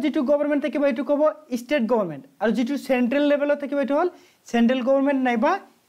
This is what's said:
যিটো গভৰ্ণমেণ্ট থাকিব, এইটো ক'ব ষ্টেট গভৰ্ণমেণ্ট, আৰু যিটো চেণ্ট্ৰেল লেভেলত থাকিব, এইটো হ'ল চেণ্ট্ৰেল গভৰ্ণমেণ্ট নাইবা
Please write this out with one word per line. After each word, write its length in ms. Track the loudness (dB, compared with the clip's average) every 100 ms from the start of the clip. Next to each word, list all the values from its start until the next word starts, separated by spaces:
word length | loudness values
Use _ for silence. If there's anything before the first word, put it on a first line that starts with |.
যিটো 160 | -2 -2 0
গভৰ্ণমেণ্ট 320 | 0 0 -2 -2
থাকিব, 160 | 0 0
এইটো 120 | 0 -2
ক'ব 120 | 0 0 -2 -6 -8
ষ্টেট 220 | -2 -2 0
গভৰ্ণমেণ্ট, 320 | 0 -2 -6 -16 -4
আৰু 80 | -2 0
যিটো 160 | -2 -4 -2
চেণ্ট্ৰেল 360 | 0 0 2 2
লেভেলত 260 | 2 0 -2
থাকিব, 160 | -2 -4
এইটো 100 | 0 0
হ'ল 100 | -2 -4 -20 _ -4
চেণ্ট্ৰেল 300 | 2 2 2 2
গভৰ্ণমেণ্ট 320 | 2 2 0 0
নাইবা 240 | 2 0 0 -6 _